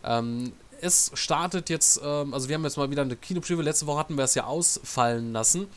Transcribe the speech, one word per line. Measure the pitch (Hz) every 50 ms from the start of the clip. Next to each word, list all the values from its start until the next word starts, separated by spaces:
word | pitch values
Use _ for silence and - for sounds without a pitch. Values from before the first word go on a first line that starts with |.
Ähm, | - 120 117 117 117 117 120 120 123 123 - - - - - -
es | 156 180 - - - - 143
startet | - - - 160 156 170 180 - 180 - -
jetzt, | 165 156 - - - -
ähm, | 143 147 147 147 143 143 135
also | 139 131 131
wir | 151
haben | 160 156
jetzt | 143 -
mal | 147 139 135
wieder | 143 143
eine | 139 127 120
Kino-Preview, | - - - 185 175 170 - 175 170
letzte | 156 151 147 - 151
Woche | 147 147 151
hatten | 156 - 156
wir | 139 131
es | 123 -
ja | 131 -
ausfallen | 117 143 170 170 - - - - - - 131 120 120 117 117 117 117
lassen | 113 110 110 - - 180 202 196 -